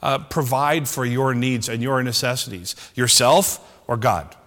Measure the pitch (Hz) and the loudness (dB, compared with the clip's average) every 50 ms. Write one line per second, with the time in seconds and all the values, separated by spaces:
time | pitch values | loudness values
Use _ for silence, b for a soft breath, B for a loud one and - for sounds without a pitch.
0 | - 139 139 139 151 - - 170 147 120 127 131 143 147 151 165 147 123 - - | 0 0 -2 -2 -4 -4 -4 -2 -2 0 0 0 2 2 0 0 -2 -4 -4 -4
1 | 127 123 120 127 135 131 127 120 123 131 127 120 110 - 113 117 117 131 139 131 | -2 -2 0 0 0 0 0 0 0 0 0 -2 -4 -4 -6 -4 -2 -2 0 0
2 | 127 127 113 98 120 123 127 127 - - 110 90 87 - - B B B B - | -2 -2 -2 -2 -2 -2 -2 -4 -6 -8 -10 -12 -10 -12 -12 B B B B -2
3 | 120 120 - - 127 123 147 180 196 - - - B B B B B - 123 117 | 0 2 4 4 6 6 6 6 4 2 -2 -6 B B B B B -4 -4 0
4 | 107 127 104 85 73 71 - - - | 2 2 2 0 -2 -8 -16 -20 -20